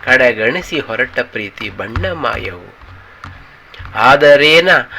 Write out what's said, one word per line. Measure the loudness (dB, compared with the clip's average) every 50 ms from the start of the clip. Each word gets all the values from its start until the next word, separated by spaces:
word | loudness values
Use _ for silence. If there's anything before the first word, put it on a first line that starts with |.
| 0
ಕಡೆಗಣಿಸಿ | 0 2 2 2 2 0 0 -2 -2 -2 -4 -8 -8 -8 -8
ಹೊರಟ | -6 -6 -4 -4 -4 -4 -4 -8
ಪ್ರೀತಿ | -8 -6 -8 -10 -10 -10 -12 -12 -14 -14
ಬಣ್ಣ | -12 -12 -12 -8 -8 -6 -6 -6
ಮಾಯವು. | -8 -6 -6 -6 -6 -6 -8 -12 -14 -14 -20 -20 -20 -20 -20 -20 -20 -20 -20 -20 -20 -20 -20 -20 -20 -20 -20 -20 -20 -20 _ -20 -20 -20 -18 -12 -4
ಆದರೇನ | 0 4 4 4 6 6 6 6 6 6 6 4 4 4 4 2 0 0 -4 -12